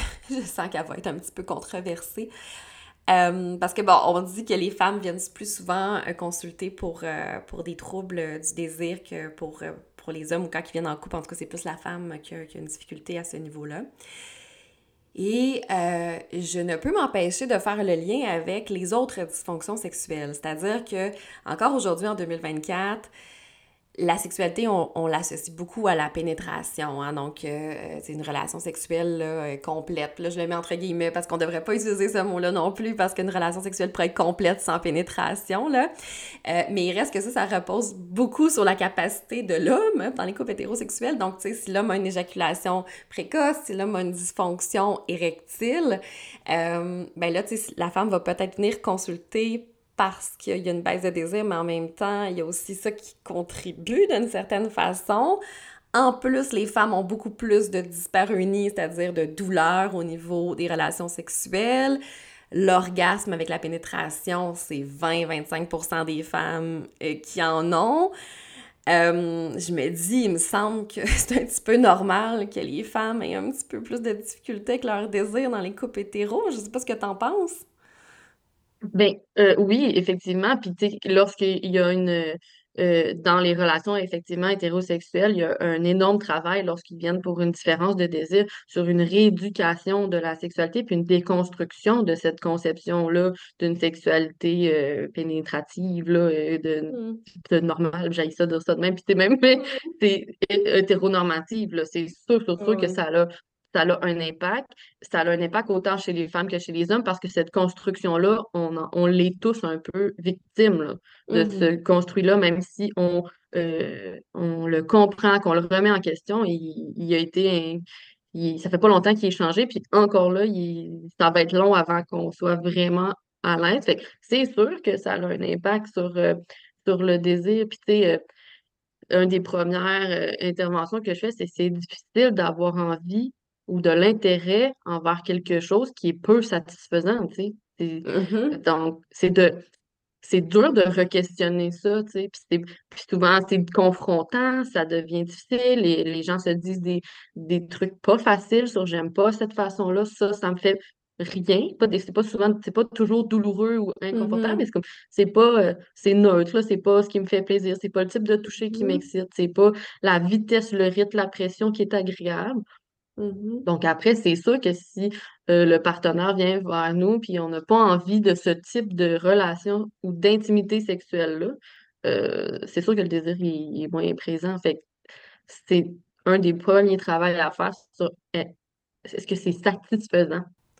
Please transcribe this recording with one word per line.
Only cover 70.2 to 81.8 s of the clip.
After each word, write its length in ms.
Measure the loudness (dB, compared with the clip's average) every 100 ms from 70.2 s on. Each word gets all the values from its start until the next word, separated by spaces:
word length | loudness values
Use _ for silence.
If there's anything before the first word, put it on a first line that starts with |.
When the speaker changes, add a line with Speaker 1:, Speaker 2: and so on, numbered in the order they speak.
Speaker 1:
il 80 | 2
me 80 | 0
semble 480 | 0 0 0 -4 -8
que 140 | -4
<laughs> 40 | 0
c'est 340 | 0 2 0
un 60 | -2
petit 160 | -4
peu 160 | 2 6
normal 720 | 8 6 4 0 0 -4 -4
que 120 | -6
les 220 | -6 -6
femmes 380 | -6 -4 -4 -4
aient 140 | -6 -6
un 160 | -6
petit 160 | -8 -10
peu 160 | -10
plus 180 | -8 -6
de 120 | -6
difficultés 580 | -6 -10 -16 -12 -10 -4
avec 120 | -4
leur 260 | -2 -4 -2
désir 420 | -4 -2 -2 -2
dans 100 | -4
les 140 | -6 -8
couples 240 | -8 -8
hétéros. 500 | -8 -4 -4 -2 -2
Je 60 | -4
sais 160 | -8
pas 80 | -8
ce 80 | -6
que 60 |
t'en 200 | -6 -6
penses. 520 | -4 -2 -2 -4 -6 -20 _ _ _ _ -20 _ _ _ _ _ _ -4
Speaker 2:
Ben, 200 | 4 4 2 _ 6
euh, 160 | 6 6
oui, 320 | 4 4 2
effectivement. 640 | 2 0 -2 -2 -2 0 0
Puis, 160 | -4
tu 160 | -2 -2
sais, 80 | -2 2
lorsqu'il 580 | 4 4 2 -2 0
y 140 | 0
a 160 | 2